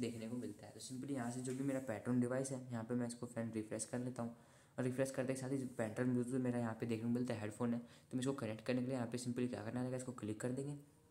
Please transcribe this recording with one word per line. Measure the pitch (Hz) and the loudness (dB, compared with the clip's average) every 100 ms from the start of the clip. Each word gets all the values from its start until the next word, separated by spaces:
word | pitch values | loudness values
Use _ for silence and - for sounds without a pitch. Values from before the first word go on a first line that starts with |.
देखने | 117 113 110 | -2 -2 -4
को | 123 | -4
मिलता | 104 101 104 | -6 -8 -12
है। | |
तो | 110 | -12
simply | - 127 135 | -8 -6 -4
यहाँ | 131 120 | -2 -2
से | 127 | -2
जो | 127 | -2
भी | 131 | 0
मेरा | 139 131 131 | 2 0 0
Patron | 104 123 123 | -2 2 4
device | 123 127 135 | 4 2 0
है | 127 | -2
यहाँ | 127 117 | -4 -4
पे | 113 123 | 0 0
मैं | 120 | 0
इसको | 120 123 | -2 -4
friend | 120 117 113 | -2 0 0
refresh | 107 110 - | -2 -2 -2
कर | 123 | -2
लेता | 127 123 | -2 -2
हूँ | 117 - - - - - | -4 -4 -18 -20 -12 0
और | |
refresh | 127 127 131 | 0 4 2
करते | - 127 | 2 0
के | 131 | 0
साथ | 127 | 0
ही | 135 | 0
जो | 123 - | 0 0
Patron | 110 117 127 | 0 4 4
Bluetooth | 123 120 131 | 4 4 2
मेरा | 127 120 | 2 2
यहाँ | 117 110 | 0 0
पे | 117 | 0
देखने | 110 | 2
को | 120 120 | 2 2
मिलता | 123 | 2
है | 110 | 0
headphone | 107 - 120 | -2 0 0
है, | 117 | 0
तो | - - - 127 | -2 -18 -6 -2
मैं | |
इसको | 131 139 | 0 0
connect | 110 110 - | -2 -2 0
करने | 127 | 2
के | 123 | 2
लिए | 131 | 0
यहाँ | 117 | 0
पे | 123 | -2
simply | 123 127 123 | -2 0 0
क्या | 104 | 0
करना | 107 123 | -2 -2
रहेगा, | 127 127 | -2 -2
इसको | 127 | -4
click | - 107 107 | -6 -4 -2
कर | 123 | -2
देंगे। | 131 139 143 - - - | -2 -2 -6 -10 -20 -20